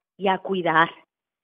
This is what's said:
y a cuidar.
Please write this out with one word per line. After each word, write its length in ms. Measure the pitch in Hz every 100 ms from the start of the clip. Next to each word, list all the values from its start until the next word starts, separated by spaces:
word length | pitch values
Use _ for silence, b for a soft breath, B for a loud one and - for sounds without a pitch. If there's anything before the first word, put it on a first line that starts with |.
| _ -
y 120 | 190
a 100 | 185
cuidar. 520 | - 190 170 160 165 - _ _ _ _